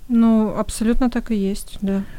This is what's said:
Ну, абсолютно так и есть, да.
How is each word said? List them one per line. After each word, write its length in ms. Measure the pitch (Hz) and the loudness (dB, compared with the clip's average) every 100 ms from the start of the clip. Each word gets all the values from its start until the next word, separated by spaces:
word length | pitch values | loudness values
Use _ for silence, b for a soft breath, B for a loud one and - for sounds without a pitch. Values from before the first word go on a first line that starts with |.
| - | 0
Ну, 460 | 233 226 220 214 196 | 2 4 4 2 -2
абсолютно 520 | 220 - 226 240 254 | -6 -2 0 2 2
так 200 | 240 - | 0 -2
и 200 | 214 190 | -2 -2
есть, 280 | 196 - - | -4 -8 -6
да. 200 | 196 196 196 | -2 -2 -4